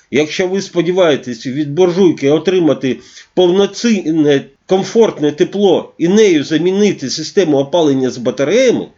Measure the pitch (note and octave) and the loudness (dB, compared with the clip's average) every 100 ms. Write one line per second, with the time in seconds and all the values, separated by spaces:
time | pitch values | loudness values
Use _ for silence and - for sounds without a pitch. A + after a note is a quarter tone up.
0 | _ A#2+ D3+ - F#3 F#3+ F#3 F3 E3+ F#3 | _ -2 -2 -2 -2 -4 -4 -4 -2 2
1 | E3+ C3+ B2 A2+ C3+ C3+ D3 D3 F3+ E3+ | 2 0 -4 -10 -8 -6 -4 0 0 2
2 | F#3 - C#3 D#3 E3 F#3 D#3 B2 C3+ A2+ | 2 2 0 0 0 0 2 0 -2 -6
3 | - - - - F3+ F#3+ G3 - A#3+ G3+ | -10 -20 -6 0 2 2 0 -2 -2 -2
4 | D3+ D#3+ D3 C#3 C3+ _ - F#3+ F#3 A3+ | 0 0 2 2 -2 _ -2 -2 0 0
5 | G3+ - D3 C#3+ - G3 G3+ C3+ - - | 0 0 -2 0 -2 0 2 2 -2 -4
6 | E3 G#3 G#3 D#3 C3+ D#3 F3 F#3+ G#3 - | 0 4 4 2 0 -2 0 0 0 -2
7 | B2+ D#3 D3+ G3+ E3+ C#3 C#3 F3 D#3 C3+ | -6 -8 -6 -2 2 0 0 0 2 0
8 | B2+ A#2+ A#2+ A#2 C#3 A3 C4 C#3 E2+ | -2 -4 -4 -2 0 2 2 0 -4